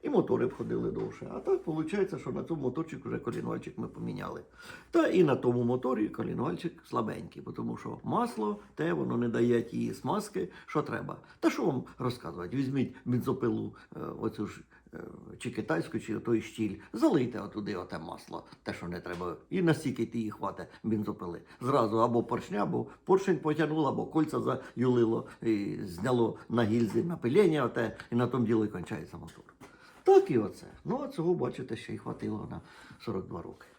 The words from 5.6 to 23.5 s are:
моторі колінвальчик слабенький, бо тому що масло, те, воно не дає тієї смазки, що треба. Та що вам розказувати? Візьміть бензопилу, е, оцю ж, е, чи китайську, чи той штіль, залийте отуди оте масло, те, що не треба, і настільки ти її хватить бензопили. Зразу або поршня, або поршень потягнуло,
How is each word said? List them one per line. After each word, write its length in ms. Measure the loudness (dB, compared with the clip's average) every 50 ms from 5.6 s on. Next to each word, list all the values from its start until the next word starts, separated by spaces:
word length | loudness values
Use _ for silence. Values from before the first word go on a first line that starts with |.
| 2
моторі 440 | 2 2 2 2 0 0 2 0 -2
колінвальчик 760 | -2 -4 -4 -4 -2 -2 -2 -2 -2 -4 -6 -8 -8 -10 -14
слабенький, 560 | -4 -2 -2 -2 -2 -4 -8 -10 -12 -14 -14
бо 100 | -12 -10
тому 240 | -8 -6 -6 -6 -6
що 220 | -6 -8 -10 -10 -8 -4
масло, 560 | 0 2 2 2 0 -2 -2 -2 -2 -2 -4 -8 -16 -6
те, 180 | -4 -2 0
воно 240 | 0 0 0 0 0
не 120 | 0 0 2
дає 340 | 4 4 4 6 6 4
тієї 320 | 2 0 -2 -2 -2 -2 -4
смазки, 540 | -4 -2 -2 -2 -2 -2 -4 -4 -4 -4 -4 -6 -16 -14
що 160 | -2 -2 -2
треба. 340 | 0 0 -4 -6 -6 -8 -10 -12 -14 -20 -12 _
Та 100 | 0 2
що 140 | 2 4 2
вам 200 | 2 2 0 -4 -6 -10 -4
розказувати? 580 | -4 -4 -4 -4 -8 -10 -8 -8 -8 -4 -2
Візьміть 400 | -2 -2 0 2 0 0 0 -2 -8 -2
бензопилу, 680 | 0 0 2 2 0 -2 0 2 0 0 0 -2 -6 -8 -12 -20 _ -12
е, 40 | -10 -8 -8 -6 -4
оцю 260 | -4 -4 -2 -2 -6
ж, 140 | -6 -6 -14 -18 _ _ -20 _ -16 -14
е, 40 | -12 -12 -12 -14 -16 -16 -16 -16 -8
чи 120 | -8 -6
китайську, 480 | -4 -4 -4 -2 -2 -2 -2 -4 -4 -6
чи 220 | -4 -4 -6 -4
той 220 | 0 2 2 2
штіль, 340 | 0 -4 -4 -4 -2 -2 -2 -6 -12 -10
залийте 480 | -2 2 4 4 6 4 2 2 -2 -8
отуди 360 | -10 -6 -8 -6 -6 -4 -4
оте 220 | -6 -6 -8 -8 -10
масло, 460 | -8 -10 -12 -12 -12 -12 -12 -12 -12 -14 -20 _
те, 120 | _ -8 -8
що 140 | -6 -6 -6
не 120 | -8 -6
треба, 360 | -6 -8 -6 -4 -4 -6 -6 -8 -10 _
і 120 | -2 2
настільки 440 | 4 4 4 2 0 -4 -2 -2 -4
ти 120 | -2 -2 -4
її 120 | -4 -4
хватить 360 | -6 -6 -6 -6 -6 -8 -12 -14 -14 -8
бензопили. 580 | -2 0 0 0 0 -4 -6 -6 -8 -8 -10 -10 -12 -16 -16 -6
Зразу 360 | -2 2 4 4 4 4 4 4
або 240 | 4 6 4 2
поршня, 400 | 2 2 -2 -4 -2 -4 -2 -2
або 240 | 0 0 0 -2 -2 -4 -10 -16 _
поршень 340 | 4 4 4 6 2 0 2
потягнуло, 500 | 2 0